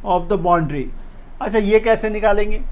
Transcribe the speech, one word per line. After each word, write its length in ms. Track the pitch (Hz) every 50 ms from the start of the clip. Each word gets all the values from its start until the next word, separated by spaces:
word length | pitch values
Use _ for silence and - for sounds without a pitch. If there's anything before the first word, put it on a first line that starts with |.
| -
of 200 | 202 180 180 175 -
the 80 | 208 185
boundary, 460 | 165 175 175 170 160 139 147 143 127 - - - - - - - - - - -
अच्छा, 160 | 277 254 196
ये 220 | 220 202 196 214 220
कैसे 300 | 226 226 226 220 - 214
निकालेंगे? 520 | 208 214 214 214 202 202 208 208 - - - -